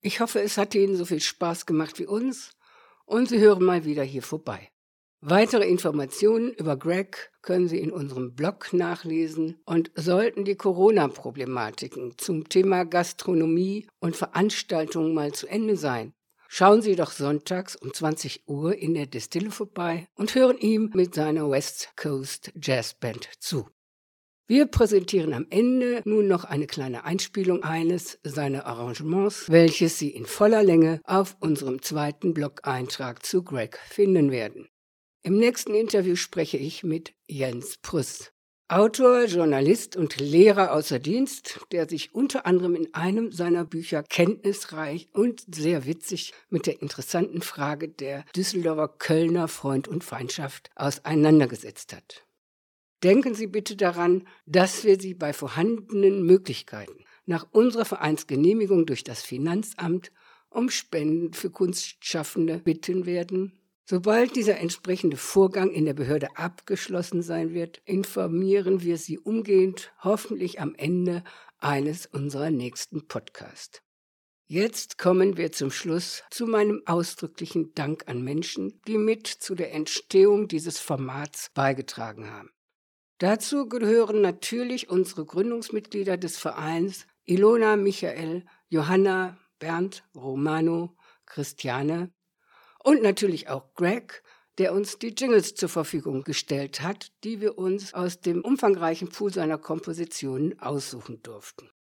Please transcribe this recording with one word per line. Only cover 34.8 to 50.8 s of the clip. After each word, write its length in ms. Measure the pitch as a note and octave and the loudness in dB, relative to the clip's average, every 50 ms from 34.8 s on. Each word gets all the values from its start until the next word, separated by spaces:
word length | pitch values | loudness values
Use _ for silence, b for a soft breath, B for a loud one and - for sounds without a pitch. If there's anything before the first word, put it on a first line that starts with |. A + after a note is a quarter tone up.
| _ _ _ _ _ _ _ _ _ | _ _ _ _ _ _ _ _ _
Im 120 | F3+ F#3 G#3 | 0 2 4
nächsten 360 | A3+ A#3+ B3 - - - G#3 | 4 4 2 0 -6 0 0
Interview 440 | G#3+ A3+ A3 - G#3 F#3 F#3 F3 F3 | 0 0 2 2 0 2 2 0 -2
spreche 400 | - - - F3 D#3 - - C#3 | -2 -6 -4 -4 -4 -2 -4 -6
ich 260 | C#3 D#3 D3+ - - | -6 -6 -8 -6 -6
mit 300 | F3 D#3 E3 E3 - _ _ _ _ | -4 -4 -4 -6 -12 _ _ _ _
Jens 500 | D#3 C#3 C3 C3 A#2+ A#2+ A#2 - - - | -6 -4 -4 -4 -4 -8 -10 -12 -16 -14
Prüss, 560 | _ - - D#3+ B2+ - - - - - _ _ _ _ _ _ _ _ | _ -4 -2 -2 -2 -4 -8 -14 -16 -20 _ _ _ _ _ _ _ _
Autor, 560 | E3+ F#3 G#3 A3+ A3 - C4 B3 B3 B3 A#3+ | 4 4 4 4 4 6 6 6 6 6 4
Journalist 720 | A3 F3 F3 E3+ D#3 C#3+ C3+ C#3 D3+ G#3 A#3 - - - | 2 2 2 4 4 4 4 4 4 4 2 2 -10 -4
und 220 | F#3 E3 C#3+ - - | -4 -4 -4 -2 -4
Lehrer 540 | C#3 C#3+ C#3+ E3+ F#3+ G#3+ G3+ G3+ F#3+ E3 C3 | -4 2 8 8 10 10 10 6 4 4 2
außer 260 | D3+ D#3 - D3 B2 | 0 0 0 -4 -4
Dienst, 600 | C3 D3 G3 B3 C4+ C4 - - _ - - - - _ | -2 -2 0 0 0 -2 -4 -12 _ -14 -14 -14 -12 _
der 160 | - E3+ D#3+ D3+ | -4 -4 -2 -2
sich 260 | - D3+ - - _ | -4 -8 -8 -6 _
unter 320 | A3 C4+ C4 - C4 - | -2 -2 0 0 -2 2
anderem 300 | F3+ F3+ F3+ F3+ F3+ F3 | 4 2 4 4 2 0
in 180 | D#3+ E3 D#3+ - | 0 -2 -4 -4
einem 380 | D#3+ E3 F3+ G3 A3 A#3 G#3+ | -4 -2 0 0 0 -2 -4
seiner 320 | - E3+ F3 F3 E3+ E3+ E3+ | -4 -4 0 0 2 0 0
Bücher 400 | D#3+ - E3 E3+ - - D3+ D3 | -4 -6 -8 -6 -4 -4 -4 -4
kenntnisreich 1040 | _ - - F3 F3 G#3+ - - G3 G3+ G3 - - D#3+ D#3 D#3 C#3+ D3 E3+ D#3+ _ _ | _ 2 4 4 4 4 -2 -2 -4 -4 -4 -8 -12 -8 -8 -6 -6 -6 -8 -10 _ _
und 320 | G3+ G#3+ B3 A3+ - - - E3+ | 0 0 0 0 -4 -12 -16 -10
sehr 300 | D#3 D3+ D#3+ F3 D3+ B2+ | -2 0 0 0 0 -2
witzig 480 | C3+ E3 E3 - - G3 E3 - - B B B B | -4 -8 -8 -6 -10 -8 -8 -8 -12 B B B B
mit 180 | - E3 - F#3+ | -4 -2 -2 -2
der 140 | - - | -4 -4
interessanten 600 | - C#3+ - - C3 - - F3 E3 - C#3 F3 | -8 -10 -10 -10 -10 -4 -2 -2 -2 -2 -4 -8
Frage 460 | F3 - - - C#3+ C#3+ D3+ C#3+ E3 D#3 | -8 -8 -8 -6 -4 -4 -4 -6 -8 -12
der 380 | - - C#3 C3+ C#3 C#3 D3 _ - | -10 -10 -10 -8 -8 -10 -12 _ -6
Düsseldorfer 540 | F3 F#3+ F#3 - F#3 E3+ E3 D#3 D#3 D3+ D3 | -4 -4 -2 -2 -2 0 0 0 0 -2 -4
Kölner 580 | _ _ - - D#3+ D#3+ E3 E3 E3+ F3 E3+ D#3 | _ _ 0 2 4 4 4 4 2 0 0 -2
Freund 400 | - - - C#3 C3+ C3+ C#3 - | -6 -6 -4 -2 -2 -2 -2 -2
und 160 | D#3+ E3+ - | -8 -8 -8
Feindschaft 640 | - - A#2+ B2+ B2 - - D3 C#3 - - _ - _ | -8 -10 -10 -8 -8 -8 -8 -8 -10 -10 -14 _ -20 _
auseinandergesetzt 1160 | - | -4